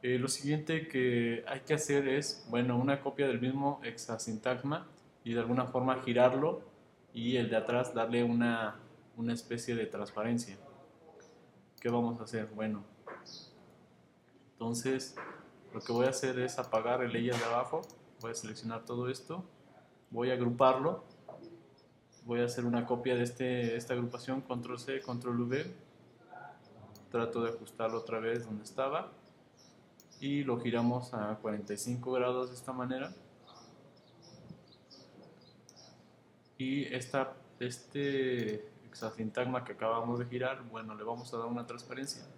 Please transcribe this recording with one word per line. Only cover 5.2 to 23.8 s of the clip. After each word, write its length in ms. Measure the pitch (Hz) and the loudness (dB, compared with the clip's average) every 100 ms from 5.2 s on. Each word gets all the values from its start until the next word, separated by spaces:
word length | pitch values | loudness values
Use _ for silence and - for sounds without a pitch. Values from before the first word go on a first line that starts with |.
y 100 | 117 | -2
de 60 | 117 | 0
alguna 260 | 117 123 123 | 2 2 2
forma 360 | 127 127 127 | 2 2 2
girarlo 580 | - 120 127 131 151 180 - - - - - | 2 8 8 8 2 0 -6 -20 -20 -20 -14
y 240 | 117 117 123 | -4 0 2
el 120 | 113 | 4
de 60 | 110 | 2
atrás 380 | 107 123 123 | 2 2 2
darle 300 | 117 113 120 | 0 2 4
una, 520 | 120 117 120 117 107 - - - - - | 4 4 4 2 -2 -6 -18 -20 -20 -6
una 180 | 117 | -4
especie 400 | 117 - 117 120 | -4 -4 -6 -2
de 120 | 117 107 | -2 -2
transparencia. 720 | 104 101 - 110 120 117 95 - - - - - - - - - - - - | -4 -6 -2 0 0 -2 -12 -18 -20 -20 -20 -20 -20 -20 -20 -20 -20 -20 -6
¿Qué 100 | 123 | 0
vamos 300 | 120 117 117 | 2 2 -2
a 60 | 110 | -4
hacer? 220 | 113 107 | -4 -4
Bueno, 360 | 107 110 104 98 - - - - - - - - - - - - _ _ - - | -4 -2 -2 -8 -18 -16 -16 -14 -18 -18 -20 -20 -20 -20 -20 -20 _ _ -20 -20
entonces 640 | _ 117 117 131 131 - - - - - - - | _ -2 0 2 0 -2 -10 -12 -12 -18 -20 -14
lo 60 | 110 | -12
que 140 | - | 0
voy 140 | 117 131 | 4 4
a 20 | |
hacer 280 | 131 131 127 | 4 0 0
es 200 | 127 - | 0 -2
apagar 420 | 120 110 113 127 | 2 2 4 2
el 100 | 123 | 2
layer 220 | 117 120 120 | 2 2 2
de 100 | 117 | 2
abajo. 360 | 120 123 160 170 - - - | 2 0 -2 -4 -16 -20 -10
Voy 120 | 117 | -8
a 40 | 113 | -6
seleccionar 480 | 107 110 113 113 | -8 -8 -4 -4
todo 260 | - 120 123 | -4 -2 -2
esto, 360 | 127 - 170 185 - - - - - _ | -4 -6 -8 -8 -18 -20 -20 -20 -20 _
voy 220 | 117 123 | -2 2
a 20 | |
agruparlo, 680 | 127 120 120 131 131 147 185 - - - - - - - - - - _ - 117 | 4 2 8 8 8 2 -2 -8 -20 -18 -16 -18 -20 -20 -20 -20 -20 _ -18 -4
voy 160 | 120 | 0
a 40 | 120 | 0
hacer 200 | 123 120 | 2 2
una 200 | 120 120 | 2 2
copia 300 | 120 131 123 | 0 2 2
de 80 | |
este, 520 | 120 120 127 123 117 | 2 0 0 2 0
esta 180 | 117 | 0